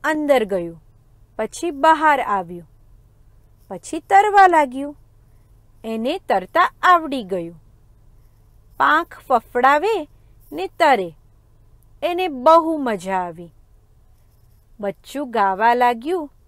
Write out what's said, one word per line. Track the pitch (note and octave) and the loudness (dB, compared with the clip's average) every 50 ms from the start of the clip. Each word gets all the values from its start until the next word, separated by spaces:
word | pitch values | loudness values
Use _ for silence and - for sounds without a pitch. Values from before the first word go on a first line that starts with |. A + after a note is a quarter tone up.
| - | -4
અંદર | D4+ D#4 D4+ D4+ C#4+ C#4 B3 A3 | -4 -2 -2 0 2 2 2 2
ગયું, | F#3 G3 F3+ F3 E3 E3 E3 _ - _ - _ _ _ _ - _ _ | 0 -4 -6 -6 -8 -12 -16 _ -20 _ -20 _ _ _ _ -20 _ _
પછી | - A3 A3 - - E4 F4 | -8 -8 -8 -8 -8 -8 -8
બહાર | D4 C4+ D4 D#4+ D#4+ D4 D#4+ D#4 C#4+ B3+ | -4 0 2 2 4 4 2 2 2 2
આવ્યું, | - G#3 G3+ F#3+ F3+ E3 F3+ F3 E3 _ _ _ - - - - _ _ _ _ _ _ _ - _ _ _ _ _ | 0 -2 -4 -4 -4 -8 -14 -16 -18 _ _ _ -20 -20 -20 -20 _ _ _ _ _ _ _ -20 _ _ _ _ _
પછી | - G3 F3 - - D#4 E4 | -16 -16 -14 -12 -10 -12 -12
તરવા | _ - G4+ G4 G#4 G#4+ G4 G4+ F#4+ | _ 4 4 4 4 6 6 6 6
લાગ્યું. | F#4 E4+ D#4 D4 B3+ B3 C4+ C#4+ C#4+ D4 - - _ _ _ _ _ _ _ _ _ - _ _ _ _ - - | 8 6 4 2 0 -2 -10 -10 -12 -12 -18 -20 _ _ _ _ _ _ _ _ _ -20 _ _ _ _ -16 -12
એને | A3+ A3+ A3 A3+ C4+ E4+ | -8 -8 -6 -4 -4 -6
તરતા | G4 _ - A3+ F#3+ F3+ - - E4 G#4 - - - | -6 _ -2 -2 -2 -2 -2 0 0 0 0 -2 0
આવડી | - F4+ F4+ E4+ D#4+ C#4+ C#4 B3+ G3+ | 2 4 4 4 2 -2 -8 -8 -6
ગયું. | F3+ G3 F3 E3 E3+ E3+ D#3+ _ - - _ _ _ _ _ _ - - - _ _ _ _ _ _ _ - _ _ - | -6 -6 -6 -6 -8 -14 -18 _ -20 -20 _ _ _ _ _ _ -20 -20 -20 _ _ _ _ _ _ _ -20 _ _ -4
પાંખ | - C4+ C#4 D4 D#4+ E4+ _ - - - | -2 0 2 2 0 -2 _ -14 -20 -6
ફફડાવે | - - - - - - B3 B3 C4+ C#4+ D4+ F4 A4 A4 F4+ D4 - - _ _ _ - _ _ - | -2 -2 -2 -2 -4 -6 0 2 2 2 2 0 -2 -4 -4 -6 -10 -16 _ _ _ -20 _ _ -14
ને | D4 D#4+ F#4+ | -10 -10 -10
તરે. | F4+ _ - E4+ D4 B3+ G3+ F#3 E3 D#3 _ _ _ _ _ _ _ _ _ _ _ - _ _ _ _ - | -10 _ 0 2 2 2 2 0 -8 -12 _ _ _ _ _ _ _ _ _ _ _ -20 _ _ _ _ -8
એને | D4 E4+ F4 F4 F#4 | -6 -4 -4 -4 -4
બહુ | F4 C#4 B3+ B3 D#4 E4 E4+ D#4+ D#4+ D#4+ | -6 -6 -2 2 4 4 4 4 2 -4
મજા | D4 C4+ A#3+ G#3+ F#3 E3+ F#3+ F#3+ | -4 -4 -4 -6 -6 -6 -4 -4
આવી. | F#3 F3+ F3 E3 F3 F3 E3 _ _ _ _ _ _ _ _ _ _ _ _ _ _ _ _ _ _ _ _ _ _ _ _ - - | -4 -4 -6 -10 -16 -20 -20 _ _ _ _ _ _ _ _ _ _ _ _ _ _ _ _ _ _ _ _ _ _ _ _ -18 -10
બચ્ચું | G3+ G3 F#3+ _ _ - - C#4 D4 B3 | -8 -8 -8 _ _ -12 -10 -10 -10 -6
ગાવા | A3+ A3+ G3 F#3+ F#3+ F#3 A3 A#3 A#3+ | -2 0 0 0 0 2 2 2 2
લાગ્યું, | B3 B3 A#3+ B3 A3+ A#3+ D#4 F#4+ F4 D4 C#4 _ _ _ | 4 2 2 0 -2 -4 -6 -4 -4 -6 -8 _ _ _